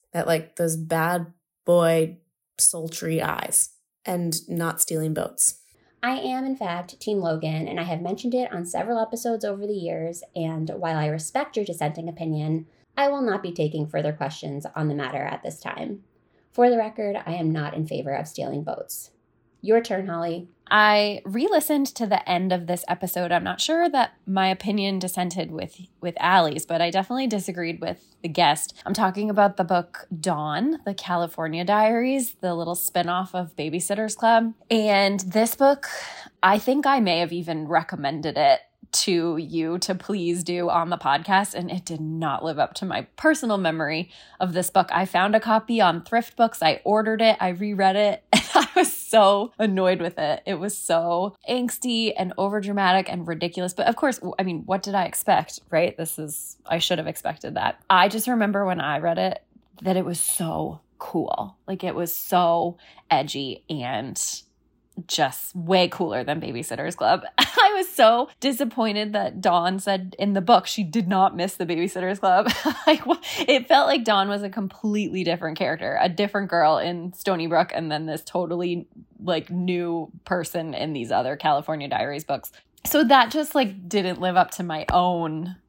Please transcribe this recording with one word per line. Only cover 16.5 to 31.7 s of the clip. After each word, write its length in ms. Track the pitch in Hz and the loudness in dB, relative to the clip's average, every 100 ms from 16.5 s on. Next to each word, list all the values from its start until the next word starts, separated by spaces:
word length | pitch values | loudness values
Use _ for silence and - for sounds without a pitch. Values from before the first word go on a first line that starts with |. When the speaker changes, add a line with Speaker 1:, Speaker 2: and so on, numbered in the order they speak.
Speaker 2:
For 200 | - 247 | 2 4
the 60 | 233 | 4
record, 400 | 220 220 208 196 - | 0 -4 -6 -4 -6
I 60 | |
am 180 | 170 160 | -2 -2
not 240 | 160 147 - | -2 -4 -6
in 100 | 156 | -6
favor 300 | - 139 139 | -6 -4 -6
of 120 | 151 | -6
stealing 360 | - 127 143 | -8 -8 -6
boats. 480 | 151 - - - - _ _ _ _ _ | -8 -8 -10 -14 -16 _ _ _ _ _
Your 200 | 196 226 | 2 2
turn, 260 | 233 190 190 | 2 -4 -4
Holly. 400 | 170 170 170 175 _ _ | -4 -4 -6 -10 _ _
Speaker 3:
I 520 | 214 214 208 208 202 202 | 6 6 6 2 -2 -6
re-listened 640 | 214 370 349 302 294 269 - | -2 2 2 2 0 0 -2
to 100 | 220 | -2
the 220 | 202 - | 0 0
end 220 | 180 185 | 0 0
of 160 | 180 170 | 0 -2
this 160 | 175 - | -4 -4
episode. 440 | 175 180 180 175 | -6 -4 -4 0
I'm 120 | 170 | 0
not 180 | 185 185 | -2 -4
sure 280 | - 330 339 | 0 2 2
that 240 | 277 - - - | 2 0 -4 -4
my 240 | 190 190 | 0 2
opinion 500 | 190 196 208 196 190 | 0 -2 -2 0 -2
dissented 500 | 180 180 180 180 165 | -4 -4 -4 -4 -6
with, 300 | 160 180 - 180 _ | -8 -10 -14 -20 _
with 120 | 175 170 | -8 -2
Allie's, 460 | 170 190 160 147 - | 4 6 4 0 -2
but 160 | 165 | 0
I 80 | 170 | 0
definitely 380 | 190 190 247 262 | 0 -2 -2 -2
disagreed 520 | 208 180 175 170 170 | -2 -4 -6 -6 -6
with 340 | 165 175 _ _ | -8 -8 _ _
the 60 | 170 | -4
guest. 520 | 156 160 156 - - - | 2 4 4 -4 -8 -6
I'm 80 | |
talking 360 | 202 190 190 214 | 0 0 0 0
about 280 | 208 202 190 | 4 4 2
the 60 | |
book 440 | 175 180 175 - - 165 | 0 0 -2 -10 -12 -6
Dawn, 600 | 180 151 151 151 262 320 208 | -2 -2 -2 -2 -2 -2 -6
The 80 | |
California 680 | 196 - 180 170 - 160 165 | -8 -4 -2 -2 -4 -4 -2
Diaries, 720 | 180 | 2